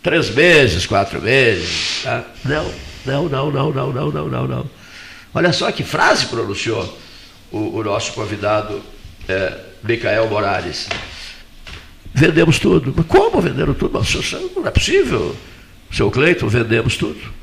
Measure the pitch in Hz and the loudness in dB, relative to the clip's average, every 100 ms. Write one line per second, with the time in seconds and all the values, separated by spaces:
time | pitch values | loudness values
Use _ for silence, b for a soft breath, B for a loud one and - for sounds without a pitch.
0 | 170 165 127 110 175 156 131 85 - 101 | 2 2 2 4 6 8 6 2 2 2
1 | 98 65 90 135 123 92 87 82 - - | 2 -2 2 4 4 2 -2 -4 -4 -4
2 | 123 117 - - 123 151 - - - - | -4 -6 -6 -8 -2 -2 -2 -8 -14 -10
3 | 131 139 165 135 143 143 147 135 135 123 | -4 -2 0 -2 -2 0 0 -2 -2 -2
4 | 147 147 151 127 131 127 127 B B B | -2 -4 -4 -2 -2 -4 -6 B B B
5 | B B B - 175 - 170 - - - | B B B 0 0 2 -2 -4 -4 0
6 | - - - 120 101 101 120 110 95 - | 2 2 0 -2 -4 -4 -2 -2 -4 -10
7 | B B B B - 104 107 92 104 101 | B B B B -10 -6 -4 -2 -2 -2
8 | - - 104 98 101 107 104 101 - - | -4 -6 -6 -2 0 0 -2 -8 -10 -20
9 | - - - 95 95 - - - 107 113 | -20 -16 -4 -2 -2 -6 -16 -12 -2 -2
10 | - 107 110 104 101 92 87 76 - - | 0 0 2 0 0 -2 -4 -8 -8 -8
11 | B B B B - - - - - - | B B B B -20 -20 -18 -18 -18 -20
12 | - - 160 160 170 - 202 175 127 143 | -8 2 4 6 4 4 4 2 2 -2
13 | 165 370 427 320 170 123 - 135 - - | 4 4 4 2 0 0 0 0 0 0
14 | - - - - 370 392 - - - 370 | -2 -2 -4 -6 -6 -4 0 2 2 2
15 | 294 135 82 - B B B B - - | 2 0 -2 -6 B B B B -10 0
16 | 104 - 156 175 110 117 110 113 - - | 0 4 2 4 2 0 2 2 2 -2
17 | 160 - - - | -4 -6 -14 -16